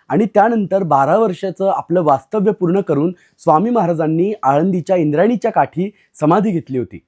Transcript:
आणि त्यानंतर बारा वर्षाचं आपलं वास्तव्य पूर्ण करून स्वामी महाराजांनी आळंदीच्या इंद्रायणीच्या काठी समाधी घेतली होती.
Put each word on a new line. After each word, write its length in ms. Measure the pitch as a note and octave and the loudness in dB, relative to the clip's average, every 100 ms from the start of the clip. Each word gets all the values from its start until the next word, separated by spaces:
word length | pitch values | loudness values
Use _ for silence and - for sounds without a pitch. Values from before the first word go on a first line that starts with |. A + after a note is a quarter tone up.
| - | -4
आणि 180 | D#3 A3 | -2 0
त्यानंतर 480 | G3+ A3 A#3 F#3+ F#3+ | 2 2 0 -2 -2
बारा 340 | F3 C#3 C#3 G3+ | 0 0 2 2
वर्षाचं 520 | A3 F3 F#3+ E3+ G3 | 0 -4 -8 -4 -4
आपलं 340 | C#3 - F3 | -4 -2 0
वास्तव्य 500 | D3+ C3+ - A3 G3+ | 2 0 -2 -2 -2
पूर्ण 280 | - F3 F#3+ | 0 -2 -2
करून 320 | F3 C#3+ E3+ - _ _ | -2 -2 -2 -6 _ _
स्वामी 320 | E3 D#3 A3 | 0 2 2
महाराजांनी 640 | A#3+ F3 E3 D#3 D#3+ G3 G#3+ | 0 0 -2 -2 0 -2 -2
आळंदीच्या 540 | C3 C#3+ F#3+ F3+ E3+ F3+ | 0 2 2 -2 0 0
इंद्रायणीच्या 560 | D3+ D3 G#3 A#3 A3+ | 0 2 0 0 -2
काठी 380 | F3 C#3 D#3+ G3 - _ - | 0 -2 -2 -8 -8 _ -2
समाधी 300 | D3+ F#3 G#3 | 2 2 2
घेतली 280 | E3 A#2+ C3 | -2 -4 -6
होती. 200 | G#2+ F2+ | -6 -10